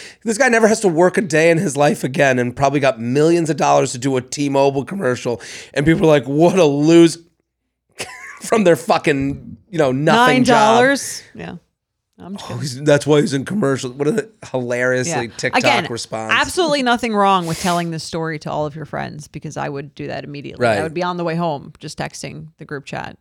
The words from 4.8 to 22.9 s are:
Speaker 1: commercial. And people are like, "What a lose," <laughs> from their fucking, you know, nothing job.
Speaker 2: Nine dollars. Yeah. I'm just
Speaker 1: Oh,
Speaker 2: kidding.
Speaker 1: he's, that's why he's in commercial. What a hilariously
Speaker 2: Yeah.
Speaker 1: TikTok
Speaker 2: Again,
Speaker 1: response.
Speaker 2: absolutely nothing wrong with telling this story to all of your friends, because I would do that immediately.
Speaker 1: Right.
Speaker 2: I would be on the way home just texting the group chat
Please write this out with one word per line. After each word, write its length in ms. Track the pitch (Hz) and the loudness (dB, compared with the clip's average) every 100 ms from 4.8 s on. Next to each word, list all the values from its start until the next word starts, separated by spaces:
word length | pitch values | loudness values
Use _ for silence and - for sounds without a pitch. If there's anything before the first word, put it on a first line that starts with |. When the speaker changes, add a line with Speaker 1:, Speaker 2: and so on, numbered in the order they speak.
Speaker 1:
commercial. 560 | 123 196 127 120 127 113 - - - | -4 -4 -4 -2 -4 -6 -8 -18 -8
And 100 | - 147 | 0 2
people 180 | 165 | 4
are 40 | 160 | 4
like, 160 | 147 139 | 4 2
"What 320 | 143 175 185 | 2 4 4
a 60 | |
lose," 540 | 156 139 151 170 170 - | 2 4 4 6 6 2
<laughs> 1200 | _ _ _ _ _ _ _ - - - - - | _ _ _ _ _ _ _ -14 -14 -16 -20 -18
from 220 | - 233 | -2 2
their 120 | 180 160 | 4 4
fucking, 800 | - 165 165 139 139 139 - - _ | 2 0 2 0 -2 -6 -12 -20 _
you 80 | 170 | 0
know, 140 | 139 | 0
nothing 520 | 131 156 226 247 254 | 2 4 4 4 4
job. 120 | 247 233 | 4 4
Speaker 2:
Nine 180 | 214 233 | 6 4
dollars. 380 | 254 277 - - - | 4 2 -4 -12 -16
Yeah. 220 | - 170 175 _ _ _ _ _ _ | -14 -14 -14 _ _ _ _ _ _
I'm 160 | 170 202 | -16 -14
just 80 | |
Speaker 1:
Oh, 40 | - | -10
Speaker 2:
kidding. 120 | 120 | -8
Speaker 1:
he's, 220 | 139 127 | -8 -2
that's 240 | 147 143 143 | 2 4 4
why 160 | 147 | 2
he's 100 | 190 | 2
in 140 | 135 131 | -2 -4
commercial. 460 | 202 139 131 127 | -2 0 -2 -4
What 140 | 131 143 | -4 -2
a 220 | 143 - _ - | -2 -4 _ -8
hilariously 760 | 131 123 123 127 127 127 151 117 | -6 -4 -2 0 0 -2 -4 -6
Speaker 2:
Yeah. 40 | - | -6
Speaker 1:
TikTok 200 | 127 254 | -2 0
Speaker 2:
Again, 240 | 127 - 151 | 0 0 -2
Speaker 1:
response. 400 | 117 - 110 110 226 | -8 -8 -8 -2 -2
Speaker 2:
absolutely 460 | 285 - 330 294 | -2 -2 0 0
nothing 320 | 247 240 240 | 0 0 0
wrong 320 | 208 196 190 165 | 2 2 2 0
with 120 | 165 | -4
telling 300 | 190 175 170 | -2 -2 -2
this 120 | 160 | -8
story 340 | - 170 160 151 | -8 -8 -8 -8
to 100 | 147 | -6
all 160 | 147 151 | -6 -6
of 100 | 156 | -8
your 80 | |
friends, 420 | 147 143 139 151 143 | -10 -8 -8 -12 -16
because 300 | 147 156 147 | -16 -12 -8
I 140 | 143 | -8
would 240 | 139 143 | -8 -12
do 120 | - 143 | -12 -12
that 160 | 143 | -10
immediately. 420 | 143 143 135 - 120 | -12 -14 -14 -2 0
Speaker 1:
Right. 120 | 104 | 0
Speaker 2:
I 40 | |
would 100 | 165 | -2
be 100 | 151 | -4
on 140 | 180 180 | -6 -4
the 80 | |
way 100 | 170 | -4
home 380 | 165 170 143 - - | -2 -4 -6 -10 -18
just 180 | 151 - | -14 -10
texting 520 | 147 - 139 147 156 - | -10 -12 -14 -14 -18 -20
the 80 | 156 | -16
group 180 | 143 | -14
chat 320 | 143 | -12